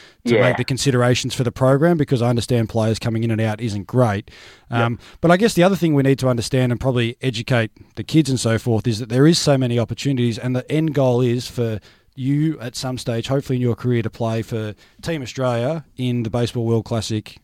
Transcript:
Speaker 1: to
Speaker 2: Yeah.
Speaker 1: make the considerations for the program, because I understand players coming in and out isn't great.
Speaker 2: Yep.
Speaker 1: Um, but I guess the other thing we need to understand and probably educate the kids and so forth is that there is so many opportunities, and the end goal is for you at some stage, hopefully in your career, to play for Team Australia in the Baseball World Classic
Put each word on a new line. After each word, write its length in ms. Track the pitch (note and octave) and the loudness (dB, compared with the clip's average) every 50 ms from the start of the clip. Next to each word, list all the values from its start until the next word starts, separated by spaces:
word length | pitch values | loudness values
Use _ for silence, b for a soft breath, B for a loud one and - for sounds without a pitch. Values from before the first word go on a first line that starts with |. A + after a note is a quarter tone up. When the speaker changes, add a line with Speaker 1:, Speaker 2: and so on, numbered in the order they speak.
| B B B B _ | B B B B _
Speaker 1:
to 100 | A#2+ A#2 | 0 2
Speaker 2:
Yeah. 60 | A2 | 4
Speaker 1:
make 160 | G2 F2+ F2 | 4 2 2
the 80 | - B2 | 0 -2
considerations 720 | - C3+ A#2+ - C#3 B2+ B2 A#2+ B2 B2 - - C3 - | -4 -4 -2 0 0 2 2 4 2 2 2 0 -4 -4
for 100 | - C3+ | -2 -2
the 80 | A#2 - | -4 -2
program, 460 | - C3 C3 C3+ C#3 D3+ E3+ F3 D#3+ | 0 2 2 4 4 4 2 2 2
because 240 | C#3+ - C#3+ A#2+ A#2 | 2 0 0 0 2
I 80 | A#2+ | 2
understand 400 | B2 A#2 A2 - B2 A#2 A2+ G#2+ | 0 0 0 0 0 0 0 0
players 280 | - A2+ A2 A2 A2 - | 0 0 0 0 0 -2
coming 240 | - A#2+ A2+ A2+ A#2 | -2 -4 -2 -2 -2
in 80 | A#2 | -2
and 100 | A2+ G#2 A2 | 0 0 0
out 180 | A2 G#2+ G#2 | -2 -2 -4
isn't 260 | A#2 A#2 G2+ G#2 F#2 | -4 -6 -6 -6 -8
great. 440 | - - B2+ B2 A2+ G2+ G2 G#2 - B B B B B B B B | -2 0 2 2 2 0 -2 -6 -10 B B B B B B B B
Speaker 2:
Yep. 100 | A#2+ A#2 | -2 -2
Speaker 1:
Um, 180 | A#2 A#2 A#2+ B B B B B | 0 -2 -2 B B B B B
but 100 | - D#3+ | 2 4
I 60 | F3 | 4
guess 160 | F3+ A3 A3+ - | 6 4 4 4
the 100 | E3+ E3+ | 4 4
other 140 | F#3+ G3 | 4 4
thing 160 | E3 E3+ E3 D3+ | 2 2 2 2
we 100 | C#3+ C3+ | 4 4
need 160 | C3+ C#3 - | 4 2 2
to 80 | C3 C3 | 2 0
understand 440 | B2+ A#2 A2 - - C3 B2+ B2 B2 | 0 0 -2 -2 0 0 2 0 0
and 80 | A2 | 0
probably 380 | - C3 B2+ B2 A#2+ A#2 A#2+ - | 0 0 0 0 0 -2 -2 -4
educate 500 | - C3 A#2 G2+ A#2 - C3 A#2+ A2+ A2 - - - - _ | -4 -4 -4 -4 -2 0 0 0 0 -2 -4 -12 -20 -16 _
the 60 | - G#2+ | -12 -8
kids 280 | - - D#3+ D#3 C3 | 0 2 2 4 4
and 100 | C3+ A#2 | 0 0
so 180 | - A#2 A2+ A2 | 0 0 0 0
forth 280 | - B2 A#2 A2 G#2 | 0 0 0 0 0
is 120 | B2+ A2+ G2+ | -2 -2 -4
that 100 | B2+ A2 | -4 -2
there 160 | A#2+ B2+ C#3 | 2 4 6
is 120 | D#3+ E3+ - | 6 6 4
so 200 | - D#3 C#3 C3+ | 2 2 2 2
many 200 | C3 A#2+ A#2+ A#2+ | 2 0 0 0
opportunities, 600 | A2+ - A#2 - - C#3+ C#3 B2+ A#2+ A#2+ A2+ - | -2 -2 -4 -4 -2 -2 0 0 0 0 -2 -2
and 180 | - B2+ B2+ | -4 -4 -4
the 80 | B2+ B2 - C#3+ | -4 -4 -2 -2
end 220 | D#3 D#3+ D#3+ C#3 | 0 0 0 0
goal 260 | C#3+ C3+ B2+ B2 A#2+ | 2 2 2 2 2
is 260 | B2+ A#2+ A#2 B2 B2 - | 2 2 0 -2 -4 -6
for 300 | - - A#2+ A2+ A2 G2 b b b b b b _ | -6 -4 -4 -4 -4 -6 b b b b b b _
you 400 | - B2+ C3 C#3+ D3 D3+ D#3+ D3+ A2 | -6 -2 0 0 2 0 0 -2 -4
at 160 | A2+ A#2+ - | -8 -12 -10
some 200 | - - B2+ B2+ | -8 -8 -8 -8
stage, 300 | B2 - - A#2 A#2 A2+ | -6 -6 -4 -4 -4 -2
hopefully 300 | - C3+ C#3+ C3+ - C3+ | -2 -2 -2 0 -2 -2
in 40 | B2 | 0
your 140 | B2 A#2+ A#2 | 0 0 -2
career, 260 | - - B2 B2 A#2 | -2 -2 0 0 0
to 80 | A2+ A#2 | -2 -4
play 320 | - - A#2+ A2+ A2+ A2+ | -4 -4 -4 -2 -2 -4
for 320 | A2 - A#2+ A2+ A2 G#2+ G2+ b b b b b - | -4 -4 -6 -6 -6 -8 -10 b b b b b -8
Team 180 | - E3 D#3 | -8 -6 -6
Australia 640 | C3 A2 - C3+ C3 B2+ A#2+ A#2 A#2 C3 D#3+ E3 D3 _ _ | -8 -8 -6 -4 -2 -2 -2 -2 -2 -2 -4 -6 -8 _ _
in 260 | - B2+ B2+ B2 A#2+ A2+ | -6 -4 -2 -2 -2 -2
the 80 | A2 | -2
Baseball 340 | - A#2+ A#2+ A2+ - B2+ A#2 | -2 -2 -2 -2 -2 -4 -2
World 200 | A2+ A#2 A2+ G#2+ | 0 0 0 0
Classic 540 | - A#2 A2+ G#2+ - A2+ G#2+ G#2+ - - - | -2 -4 -4 -4 -4 -6 -6 -6 -8 -16 -20